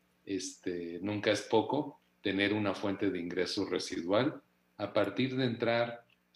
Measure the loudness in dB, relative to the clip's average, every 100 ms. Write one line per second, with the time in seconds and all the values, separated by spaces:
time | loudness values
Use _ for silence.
0 | _ _ -6 -4 -4 -8 -6 -4 -6 -6
1 | -4 0 2 0 2 2 4 0 -2 -8
2 | _ _ -2 2 2 2 0 0 -2 0
3 | 0 0 -2 -2 0 0 0 -2 -2 -4
4 | 0 2 2 -2 -12 _ _ -8 -2 0
5 | 0 0 0 0 0 0 2 2 0 -4
6 | -16 _ _